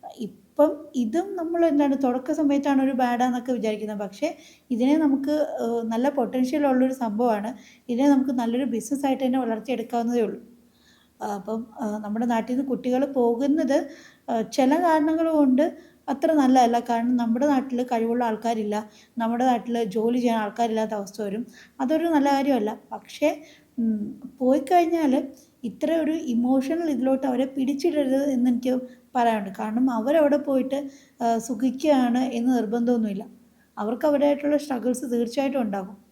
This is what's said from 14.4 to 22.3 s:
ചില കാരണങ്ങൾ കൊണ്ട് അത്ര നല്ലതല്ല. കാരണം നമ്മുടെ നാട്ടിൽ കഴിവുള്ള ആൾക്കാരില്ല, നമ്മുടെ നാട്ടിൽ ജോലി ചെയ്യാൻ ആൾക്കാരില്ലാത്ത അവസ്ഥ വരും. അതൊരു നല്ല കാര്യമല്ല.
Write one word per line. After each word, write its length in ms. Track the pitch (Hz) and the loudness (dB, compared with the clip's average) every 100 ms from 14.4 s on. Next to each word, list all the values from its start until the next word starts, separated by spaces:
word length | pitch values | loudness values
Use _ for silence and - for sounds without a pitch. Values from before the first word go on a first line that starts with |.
ചില 420 | 220 - 262 302 | -4 0 2 4
കാരണങ്ങൾ 480 | 349 320 294 320 330 | 4 4 2 2 2
കൊണ്ട് 460 | 311 277 254 302 - - _ - | 4 4 4 2 -2 -20 _ -8
അത്ര 220 | 269 320 | -2 2
നല്ലതല്ല. 480 | 320 262 262 233 240 | 4 4 6 6 2
കാരണം 380 | 240 233 240 247 | 0 -2 0 0
നമ്മുടെ 300 | 233 233 285 | 2 2 2
നാട്ടിൽ 360 | 277 269 247 | 2 0 -4
കഴിവുള്ള 400 | 247 233 226 233 | -2 0 0 0
ആൾക്കാരില്ല, 680 | 240 214 226 226 214 208 214 - - - | 0 -2 -2 -2 -2 -4 -8 -18 -16 -6
നമ്മുടെ 280 | 226 233 254 | -2 0 2
നാട്ടിൽ 380 | 240 240 233 | 2 0 -2
ജോലി 360 | 226 202 226 247 | -2 0 0 0
ചെയ്യാൻ 180 | 240 226 | 0 0
ആൾക്കാരില്ലാത്ത 540 | 208 202 233 220 220 | -2 -2 -2 0 -2
അവസ്ഥ 300 | 214 196 - | -4 -8 -8
വരും. 260 | 208 208 247 - - _ | -6 -6 -10 -14 -20 _
അതൊരു 260 | 262 311 330 | -2 0 2
നല്ല 220 | 311 | 2
കാര്യമല്ല. 500 | 277 | 4